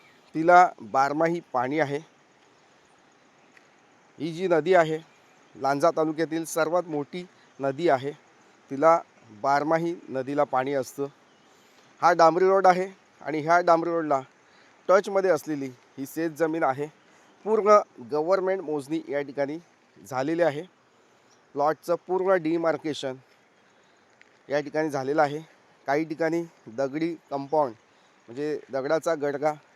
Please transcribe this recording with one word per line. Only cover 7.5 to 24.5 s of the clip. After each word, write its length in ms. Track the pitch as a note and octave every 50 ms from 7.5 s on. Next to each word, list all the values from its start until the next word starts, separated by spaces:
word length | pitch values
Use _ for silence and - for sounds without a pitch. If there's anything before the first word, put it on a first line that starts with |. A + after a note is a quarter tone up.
| _ -
नदी 300 | C3+ C#3 C3+ C#3 E3+ E3
आहे, 220 | C#3+ B2+ C3 C#3+ D3+ - _ _ _ _ _ _ _ _ _ -
तिला 280 | C3+ C3+ D3+ D#3+ E3 E3+ - _ _ _ _ A#2 A2 G#2
बारमाही 540 | G#2+ C3+ C#3 C#3+ D3 D#3 E3 E3 E3+ E3+ F3 G3 - -
नदीला 340 | A#2+ C3 C3 C3 C#3+ D3 D3
पाणी 300 | - - B2+ C3 C#3 C#3+
असतं. 340 | C3+ B2 - - - C#3 C#3+ _ _ _ _ _ _ _ _ _ _ _ _ _ _ _ _ _ -
हा 120 | - E3 F3+
डांबरी 320 | E3 E3 D#3+ D#3+ F3+ F#3
रोड 220 | F#3+ F#3+ G3 F#3+ F#3
आहे 200 | F3+ F3+ F#3 G3 F#3+ _ _ _ _ _
आणि 180 | - C#3 D3+ D#3
ह्या 200 | C#3+ D#3+ E3+ F3
डांबरी 300 | F3+ F3 E3 E3 E3 E3+
रोडला 320 | E3+ E3 D#3+ D3+ C#3+ C3+ C3 - _ _ _ _ _ _ _ _ _ _ _ -
टचमध्ये 420 | F3+ G3+ F#3+ G#3+ G3 G3 F#3+ F#3+
असलेली 360 | E3+ D3 - D#3 D#3 C#3+ C3+
ही 400 | C3 B2+ - _ _ _ - C3+
शेतजमीन 580 | C3 - D#3 E3 E3+ D3+ C#3 E3 D#3+ D#3 E3 D#3+
आहे. 240 | C3+ C3 C3+ D3 D#3 _ _ _ _ _ _ _ _ _ _ -
पूर्ण 360 | G3 A3 G#3+ F#3+ G#3 G#3 G#3 F3 _ _ - B2 A2
गव्हर्नमेंट 500 | C3 D3+ D#3 E3+ G3 G3 F3+ F#3 F#3+ G3
मोजणी 400 | E3+ C#3+ D3+ D3 C3 C#3 D#3+ E3 - -
या 120 | C3+ C#3+
ठिकाणी 360 | C#3+ C#3 C3 C#3 C#3+ C#3 D3+ E3+ E3+ _ _ _ _ _ _ - F2 G2
झालेली 320 | C3+ B2+ C3+ D3 E3 E3
आहे. 200 | E3+ D#3 C3+ D3 F3 F#3+ _ _ _ _ _ _ _ _ _ _ _ _ _ _ _ _ -
प्लॉटचं 420 | C#3 C#3+ D3+ D#3 - - D#3+ E3+ E3 _ -
पूर्ण 360 | F3+ F#3 F#3 F#3+ F#3+ F#3 D#3
डिमार्केशन 720 | D#3 E3 E3+ E3 E3 D3+ D3 - D#3 C#3 - - C3+ B2+ C3 _ _ _ _ _ _ _ _ _ _ _ _ _ _ _ _ _ _ _ _ - _ _ _ _
या 100 | -